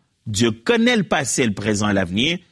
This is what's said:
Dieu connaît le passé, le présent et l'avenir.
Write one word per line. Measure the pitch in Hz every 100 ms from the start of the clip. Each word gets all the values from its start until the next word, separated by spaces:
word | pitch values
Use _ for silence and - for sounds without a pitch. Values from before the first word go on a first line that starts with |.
| _ _ -
Dieu | 101 117
connaît | 110 - 240 233 240
le |
passé, | 180 175 135 - 120
le |
présent | 98 107 104 107
et |
l'avenir. | 98 90 95 143 175 -